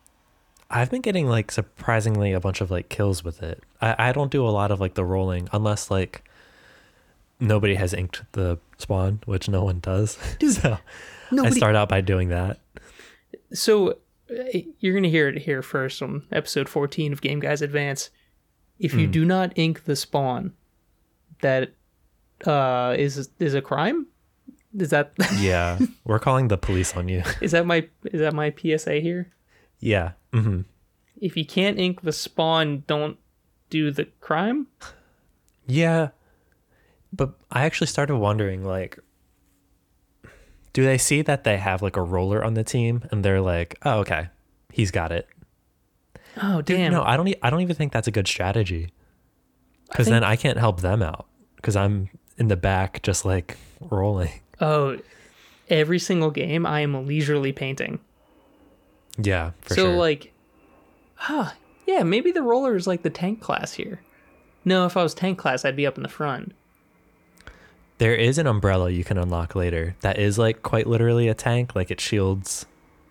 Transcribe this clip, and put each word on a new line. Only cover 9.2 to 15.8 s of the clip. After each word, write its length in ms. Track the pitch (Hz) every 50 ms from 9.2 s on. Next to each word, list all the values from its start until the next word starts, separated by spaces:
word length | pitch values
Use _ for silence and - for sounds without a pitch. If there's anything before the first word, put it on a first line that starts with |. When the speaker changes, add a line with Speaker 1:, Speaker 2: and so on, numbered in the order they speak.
| -
Speaker 1:
which 220 | - 98 92 - 104
no 140 | 98 92 92
one 160 | 95 90 87
does. 380 | - 95 92 98 107 107 - - - -
<laughs> 100 | - -
Speaker 2:
Dude, 140 | 302 294 208
Speaker 1:
So 220 | - - 135 110 - - - - - - - - - - -
Speaker 2:
nobody 240 | 254 277 254 117 131
Speaker 1:
I 20 |
start 180 | - - 107 107
out 140 | 107 104 -
by 120 | 95 98
doing 280 | 92 98 95 92 92 87
that. 300 | 87 87 90 98 - - _ _ _ - - - - - - - - _ _ _ - - _ _ -
Speaker 2:
So, 380 | - - 226 214 208 185 185 - - _ _ _ _ _ -
uh, 140 | 240 240 254 254 - 180 - 330 - _
you're 140 | - 185 185
gonna 140 | 202 190 170
hear 180 | 160 160 147
it 120 | 139 - 147
here 200 | 139 160 143 131 127
first 380 | - - 139